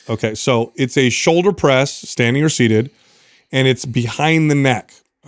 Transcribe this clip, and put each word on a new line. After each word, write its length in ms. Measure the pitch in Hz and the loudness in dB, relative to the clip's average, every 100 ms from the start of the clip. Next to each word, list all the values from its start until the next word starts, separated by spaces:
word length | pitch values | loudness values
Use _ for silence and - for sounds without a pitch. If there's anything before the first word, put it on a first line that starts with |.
| - | -8
Okay, 260 | 113 110 | -4 -4
so 380 | 110 - 120 117 | -4 0 0 -2
it's 220 | - 127 - | -4 -2 2
a 140 | 127 | 2
shoulder 420 | - - 165 185 | 2 0 2 0
press, 400 | 180 147 131 139 | 0 2 2 0
standing 500 | - - - 117 135 | -6 -10 -2 0 0
or 60 | 156 | 0
seated, 420 | - 117 110 131 - _ _ _ _ _ | 2 2 2 0 -8 _ _ _ _ _
and 160 | 131 131 | 0 0
it's 160 | 127 | 0
behind 640 | 131 123 117 - 151 165 156 | -2 -4 -4 -2 0 2 2
the 40 | |
neck. 400 | 143 135 110 - - _ _ | 2 0 -2 -6 -20 _ _